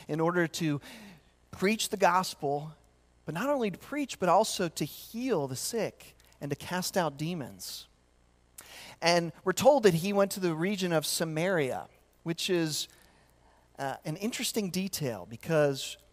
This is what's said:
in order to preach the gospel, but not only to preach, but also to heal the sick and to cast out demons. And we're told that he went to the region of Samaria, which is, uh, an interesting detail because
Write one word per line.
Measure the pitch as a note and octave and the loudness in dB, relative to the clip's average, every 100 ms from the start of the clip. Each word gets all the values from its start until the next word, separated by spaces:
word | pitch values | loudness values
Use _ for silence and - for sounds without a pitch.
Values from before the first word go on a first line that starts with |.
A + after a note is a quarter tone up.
| - | -6
in | D3+ | 0
order | E3 F3 E3 | 2 2 0
to | - D#3+ C#3+ - - G3+ - _ _ _ | 0 -2 -2 -6 -16 -20 -20 _ _ _
preach | - F#3+ A3 - | -2 0 0 -2
the | G3 | 2
gospel, | F#3 F3+ F#3 - C#3+ C#3+ D#3 - _ _ _ _ | 4 4 0 -4 -4 -2 -6 -14 _ _ _ _
but | - | -8
not | D#3+ C4+ | -4 0
only | C#4+ G#3+ | 0 0
to | D#3+ | -4
preach, | - - C#4 - | -8 -4 -4 0
but | F3+ | 4
also | F3+ A3 - E3+ | 4 4 0 -4
to | - | -2
heal | D#3 - - A3+ C4 F3+ C#3 | -6 -6 -14 -8 -2 0 0
the | B2+ | -4
sick | - A#3 D3+ - - - _ _ | -4 -4 -4 -6 -18 -20 _ _
and | C#3+ | -6
to | C#3+ | -6
cast | - F3+ F3+ G3 | -4 -4 -2 0
out | D#3+ C#3 | 0 -2
demons. | D#3 F3 A2 F#2+ - - - _ _ _ _ _ _ - - - - - | -4 -4 -8 -12 -12 -14 -16 _ _ _ _ _ _ -20 -20 -18 -18 0
And | E3 F3 E3+ - | 4 4 2 -2
we're | F#3 | -2
told | F3 A#3 C#4+ | 4 6 8
that | G#3+ | 6
he | E3 F#3+ | 4 2
went | G3 G3 | 2 2
to | G3 | 2
the | F3+ | -2
region | D#3 F#3 G3+ F#3 | 0 0 0 2
of | D#3+ D3 | 0 0
Samaria, | - E3 D#3 F3+ F3+ C3 F#2+ - _ _ _ | -2 -2 0 0 2 0 -2 -8 _ _ _
which | E3 E3 - | -6 -4 0
is, | F3 D#3+ C#3+ - - - _ _ _ _ _ _ - | 2 2 -2 -6 -12 -20 _ _ _ _ _ _ -8
uh, | C#3 B2 | -6 -6
an | - D#3 | -6 -4
interesting | A3 - A#3+ A#3 F#3+ | -4 -4 -4 -2 -2
detail | F3+ G3 - C#3 G#2 F2+ | -2 -4 -4 -4 -4 -8
because | A#2 - D#3+ C#3+ C3+ - - _ | -12 0 4 4 2 -6 -12 _